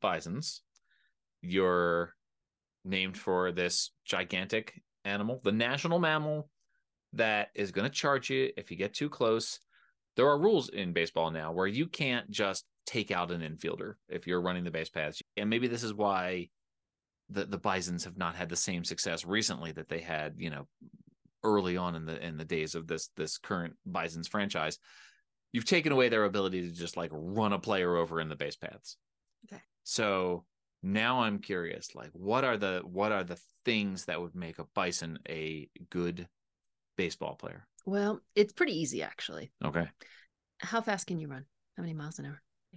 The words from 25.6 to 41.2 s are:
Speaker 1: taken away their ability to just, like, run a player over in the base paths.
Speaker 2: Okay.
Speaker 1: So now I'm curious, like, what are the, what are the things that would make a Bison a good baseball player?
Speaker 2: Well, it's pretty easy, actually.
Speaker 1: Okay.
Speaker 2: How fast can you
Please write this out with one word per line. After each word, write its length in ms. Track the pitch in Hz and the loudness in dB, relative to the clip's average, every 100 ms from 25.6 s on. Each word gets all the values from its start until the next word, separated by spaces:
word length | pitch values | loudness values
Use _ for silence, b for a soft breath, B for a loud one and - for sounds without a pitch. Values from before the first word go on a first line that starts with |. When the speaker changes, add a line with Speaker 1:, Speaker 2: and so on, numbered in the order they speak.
| - | 2
Speaker 1:
taken 260 | 180 156 | 4 4
away 160 | 135 123 | 6 6
their 160 | 113 101 | 6 4
ability 380 | 101 95 92 87 | 4 2 0 -2
to 80 | 85 | -4
just, 220 | 85 - | -6 -4
like, 140 | 85 | -4
run 400 | 78 85 104 107 | -4 -2 2 2
a 60 | 98 | 2
player 360 | 110 98 87 85 | 2 2 4 4
over 240 | 82 82 | 2 0
in 80 | 80 | -2
the 80 | 73 | -4
base 200 | 73 - | -6 -6
paths. 400 | - - - - _ _ _ _ - | -12 -12 -16 -20 _ _ _ _ -20
Speaker 2:
Okay. 160 | 202 _ _ | -20 _ _
Speaker 1:
So 600 | - - 107 95 90 87 - _ _ _ | -4 2 4 4 2 0 -6 _ _ _
now 380 | 92 104 117 127 | -2 2 4 4
I'm 180 | 113 101 | 2 0
curious, 560 | - 92 85 - - - | -2 -4 -4 -6 -12 -14
like, 140 | 69 | -16
what 320 | 85 98 123 | -6 2 4
are 140 | 131 110 | 4 4
the, 240 | 98 92 | 2 0
what 300 | 90 92 107 | -2 0 2
are 100 | 101 | 2
the 160 | 87 87 - _ | -2 -8 -14 _
things 420 | - 110 101 92 - | 0 2 2 -2 -4
that 140 | 85 | -4
would 160 | 87 90 | -4 -6
make 240 | 85 82 | -8 -10
a 60 | 80 - | -6 -2
Bison 440 | 90 - 82 80 - | 0 -2 -4 -8 -8
a 400 | 80 78 78 69 - 87 | -6 -6 -6 -10 -18 -6
good 380 | 90 87 87 87 _ _ _ _ _ _ - | -2 -2 -4 -10 _ _ _ _ _ _ -2
baseball 380 | 85 - 76 71 | -2 -2 -8 -8
player? 320 | - - - - - | -12 -14 -20 -12 -4
Speaker 2:
Well, 340 | 202 202 214 - 208 | 0 0 -2 2 4
it's 160 | 208 | 4
pretty 260 | - 339 165 | 4 0 0
easy, 240 | 143 117 | -2 -2
actually. 500 | - - - 78 - - | -4 -8 -10 -10 -12 -6
Speaker 1:
Okay. 240 | 78 82 82 - B B - _ _ - | -2 0 -2 -6 B B -20 _ _ -12
Speaker 2:
How 240 | 185 - | -4 -2
fast 260 | - 190 - | 0 -2 -2
can 120 | |
you 80 | 170 | -4